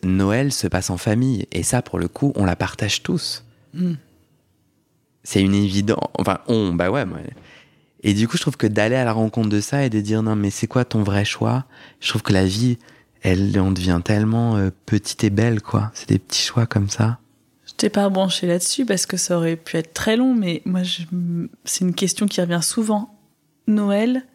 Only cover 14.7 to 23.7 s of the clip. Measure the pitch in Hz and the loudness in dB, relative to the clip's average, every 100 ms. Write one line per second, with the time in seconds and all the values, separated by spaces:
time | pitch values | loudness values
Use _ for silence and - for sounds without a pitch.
14.7 | - - 104 - - 107 101 117 110 - | -4 -2 -2 -2 0 0 2 2 0 0
15.7 | 107 107 - - 101 - - - - 117 | -2 -2 -6 0 0 0 -4 -2 0 0
16.7 | 107 101 - 110 120 _ _ _ _ - | 0 0 0 0 -2 _ _ _ _ -16
17.7 | - 208 208 202 190 190 - 180 175 - | -4 -2 0 0 2 0 0 0 0 0
18.7 | - 240 190 - 180 - 175 165 165 - | -2 0 -2 -2 -4 -2 0 0 -2 -4
19.7 | 170 160 - - 226 262 240 185 165 190 | -6 -4 -4 0 2 4 2 0 -2 -2
20.7 | 185 180 175 165 180 170 170 - - - | -2 -2 -6 -6 -4 -4 -4 -6 -10 -8
21.7 | - 185 175 185 - 208 - 175 175 160 | -2 -2 0 -2 0 -2 0 -2 -2 -2
22.7 | - 220 208 233 - _ _ _ _ - | -2 -2 -2 -4 -14 _ _ _ _ 0